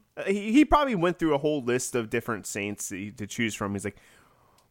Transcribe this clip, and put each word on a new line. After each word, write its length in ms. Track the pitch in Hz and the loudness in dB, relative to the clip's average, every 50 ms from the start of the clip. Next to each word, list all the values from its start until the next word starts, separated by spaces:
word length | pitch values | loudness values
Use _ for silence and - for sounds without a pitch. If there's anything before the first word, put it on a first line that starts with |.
| _ _ - | _ _ -12
uh, 60 | - - | -6 -2
he, 280 | 190 196 208 202 220 | -2 -2 -2 0 4
he 140 | 220 294 302 | 6 6 6
probably 300 | - 311 294 294 269 233 | 6 6 4 4 4 0
went 240 | 175 165 180 170 - | 2 2 0 0 2
through 160 | 165 160 147 | 2 2 2
a 40 | 135 | 2
whole 220 | 147 151 151 147 120 | 2 2 0 0 2
list 320 | 120 120 127 - - - | 2 0 0 0 -2 -2
of 140 | 123 110 110 | -2 -2 0
different 360 | 123 117 - - 110 92 - | -2 -2 -2 -2 -6 -6 -6
saints 420 | - - 107 101 104 104 - - - | -8 -6 -4 -4 -4 -4 -6 -8 -8
to, 220 | 104 90 101 104 | -8 -8 -8 -8
to 160 | 117 - 107 | -8 -10 -10
choose 260 | 101 - - 117 110 - | -8 -4 -2 -2 -2 -2
from. 200 | - 107 98 101 | -2 -4 -2 -2
He's 120 | 98 101 | -4 -4
like, 120 | 101 - - - - - - - _ _ _ _ _ _ _ _ _ | -6 -8 -10 -18 -20 -20 -20 -20 _ _ _ _ _ _ _ _ _